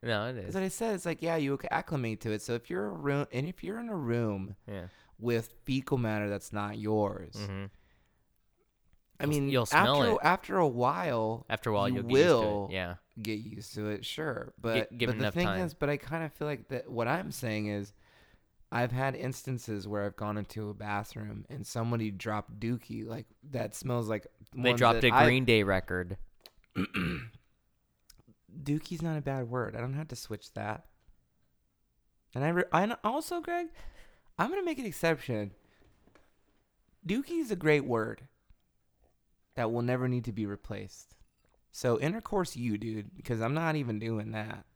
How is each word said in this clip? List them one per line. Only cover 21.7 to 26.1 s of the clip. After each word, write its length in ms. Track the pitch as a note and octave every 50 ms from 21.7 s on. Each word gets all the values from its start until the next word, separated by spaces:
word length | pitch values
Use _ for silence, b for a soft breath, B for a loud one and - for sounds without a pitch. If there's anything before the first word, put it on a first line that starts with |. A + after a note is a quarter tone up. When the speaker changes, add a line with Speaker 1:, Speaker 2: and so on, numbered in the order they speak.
| - A#2+ A2+ A#2 A#2+ A#2 A2 G#2+
Speaker 2:
dropped 480 | G2+ F#2+ - A2+ G#2+ G#2 G2+ - - G#2+
dookie, 460 | A2 A2+ B2 A#2+ - - A2+ A2 A2 A2+
like, 200 | A2+ A#2 A2+ - - _ - D#3+
that 240 | C#3 B2+ A2+ G#2 -
smells 340 | - - B2+ B2 A#2+ A#2 G#2+
like 160 | A2 G#2+ - - _ _ - -
Speaker 1:
They 180 | - B2+ B2 B2
Speaker 2:
ones 80 | B2 A#2
Speaker 1:
dropped 240 | B2 A#2 A#2 A#2 -
Speaker 2:
that 40 | B2
Speaker 1:
a 40 |
Speaker 2:
I 140 | A2+ B2+ D3
Speaker 1:
Green 200 | D#3 B2 C3 C3
Day 160 | A#2+ A#2 A2 G2+
record. 540 | G2 G2 F#2 - - F#2 F2+ F2+ F2+